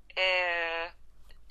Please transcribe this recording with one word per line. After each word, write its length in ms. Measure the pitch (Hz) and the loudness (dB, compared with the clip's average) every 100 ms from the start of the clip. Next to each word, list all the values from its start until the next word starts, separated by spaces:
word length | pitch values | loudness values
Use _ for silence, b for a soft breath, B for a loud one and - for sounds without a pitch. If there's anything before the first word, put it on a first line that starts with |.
| - - | -8 2
eh, 720 | 185 185 180 170 165 165 170 - - - - - - | 4 4 4 2 0 0 -4 -8 -18 -16 -16 -16 -6